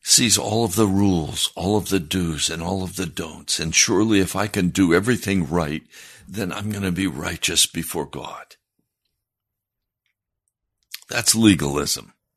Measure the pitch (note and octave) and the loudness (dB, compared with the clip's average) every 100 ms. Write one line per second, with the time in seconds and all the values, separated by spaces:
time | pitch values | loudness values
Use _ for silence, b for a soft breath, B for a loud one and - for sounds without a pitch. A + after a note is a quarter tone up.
0 | - - A#2+ G2+ A2+ G#2+ A#2 F2+ G#2+ F#2+ | 4 2 4 2 0 0 0 2 2 4
1 | G2+ F2+ D2 - - - F2+ G#2 F2+ G2 | 2 2 -2 -4 -6 -4 0 0 0 -2
2 | D2+ F#2+ E2+ D2+ D2 E2 E2+ F#2+ F#2 E2+ | 0 -2 -2 -2 -4 -4 -4 -4 -6 -6
3 | F2+ - D#2+ D#2 - - D#2+ D#2+ - F2+ | -8 -8 -12 -12 -6 -4 0 2 2 2
4 | A2 G#2 F#2 F#2+ G#2 G2+ F2+ D#2+ F#2+ E2 | 4 4 2 -2 -2 0 0 2 4 4
5 | G#2 B2 - G2 D2+ F2 D2+ D#2 _ B | 2 -2 0 0 0 0 -2 -4 _ B
6 | B B B F#2+ G2 E2+ G#2 G#2 G2 F2 | B B B -10 -8 -6 -8 -4 -2 0
7 | F#2+ C2+ F2 E2+ - E2+ - E2 D#2+ E2 | -2 -2 -8 -6 -4 0 0 -2 -6 -6
8 | C#2 C#2 D#2 D#2+ - - _ _ _ _ | -6 -8 -12 -14 -18 -20 _ _ _ _
9 | _ _ _ _ _ _ _ _ _ _ | _ _ _ _ _ _ _ _ _ _
10 | _ _ _ _ _ _ _ _ _ - | _ _ _ _ _ _ _ _ _ -20
11 | _ A#2+ A#2 A2+ A2+ F2+ C#2+ C#2+ C#2+ - | _ -4 0 6 6 6 2 -2 -2 -6
12 | - _ _ | -8 _ _